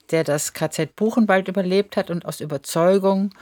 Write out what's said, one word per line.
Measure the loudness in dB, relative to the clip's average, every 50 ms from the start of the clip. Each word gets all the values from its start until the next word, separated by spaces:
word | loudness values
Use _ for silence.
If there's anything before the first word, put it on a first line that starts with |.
| _ -2
der | -2 -2 0
das | 0 -2 -2 -2 -6 -6
K | -4 -6 -4
Z | -2 -4 -6 -6 -4
Buchenwald | -2 -2 0 2 2 2 4 4 2 2 -2
überlebt | -4 -4 -2 0 0 0 0 0 -4 -6
hat | -4 -4
und | -6 -6 -6
aus | -8 -10 -8
Überzeugung | -8 -8 -8 -8 -8 -4 0 2 4 4 4 4 4 2 2 2 0 -2 -6 _